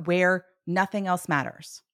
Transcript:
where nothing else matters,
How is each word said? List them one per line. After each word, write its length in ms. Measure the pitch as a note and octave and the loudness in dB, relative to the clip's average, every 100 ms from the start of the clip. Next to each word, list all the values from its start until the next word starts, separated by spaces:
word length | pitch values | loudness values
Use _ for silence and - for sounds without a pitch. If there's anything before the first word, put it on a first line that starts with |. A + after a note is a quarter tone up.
| D#3+ | 0
where 400 | F3+ F3+ F#3 - _ - | 2 4 2 -4 _ -4
nothing 400 | F#3 F#3+ G#3 F#3+ | 0 0 -2 -2
else 200 | F3+ - | -2 0
matters, 540 | C#3+ B2+ - - - _ | 0 0 -8 -18 -20 _